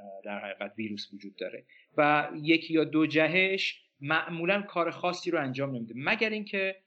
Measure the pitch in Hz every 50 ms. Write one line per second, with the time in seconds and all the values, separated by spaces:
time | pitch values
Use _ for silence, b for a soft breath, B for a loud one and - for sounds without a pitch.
0 | 101 101 98 98 98 104 101 101 107 101 95 - 101 98 - 107 110 107 104 104
1 | - - 101 101 104 98 - - 92 - - 110 - b b b b b _ -
2 | 147 147 151 151 147 - - 156 147 156 165 160 160 - 160 156 147 147 147 156
3 | 160 147 139 - 160 151 165 185 190 190 190 190 - - - - _ _ _ _
4 | 139 143 160 160 156 170 175 165 170 180 196 208 202 - - 180 165 165 151 -
5 | - 180 180 180 - 185 165 160 143 131 127 135 139 139 135 120 117 107 - 123
6 | 139 175 220 220 226 220 214 214 208 208 208 196 190 190 190 - _